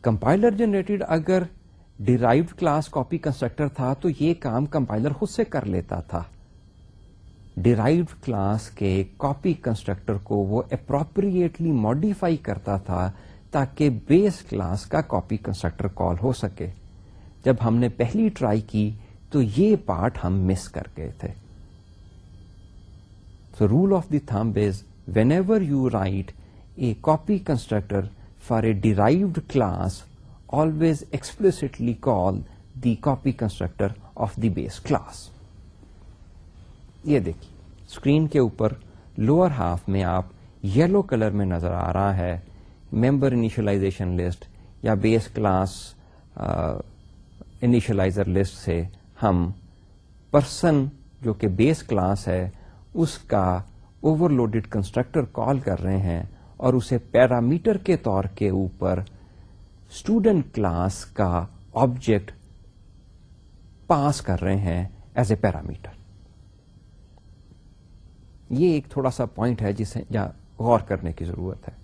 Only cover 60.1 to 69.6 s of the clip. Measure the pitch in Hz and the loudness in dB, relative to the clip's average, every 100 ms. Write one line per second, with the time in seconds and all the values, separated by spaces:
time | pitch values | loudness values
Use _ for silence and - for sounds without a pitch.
60.1 | 226 214 190 131 - 98 85 90 - - | 2 4 2 0 -2 0 0 0 -2 -10
61.1 | - 95 87 87 - - 113 127 123 - | -2 0 0 -4 -12 -8 0 0 0 0
62.1 | 104 98 - - - - - - - - | 0 0 -20 -20 -20 -20 -20 -20 -20 -20
63.1 | - - - - - - - - 160 143 | -20 -20 -20 -20 -20 -20 -20 0 2 2
64.1 | 143 - 90 87 98 95 85 92 - - | 0 -2 -2 0 0 0 -2 -4 -10 -8
65.1 | - 107 107 104 80 82 - - - - | -2 0 2 0 -2 -8 -12 -16 -20 -20
66.1 | - - - - - - - - - - | -20 -20 -20 -20 -20 -20 -20 -20 -20 -20
67.1 | - - - - - - - - - - | -20 -20 -20 -20 -20 -20 -20 -20 -20 -20
68.1 | - - - - 123 180 151 - 143 131 | -20 -20 -20 -4 2 4 2 -2 -2 -2
69.1 | - 117 - 117 117 | 0 -4 0 -2 0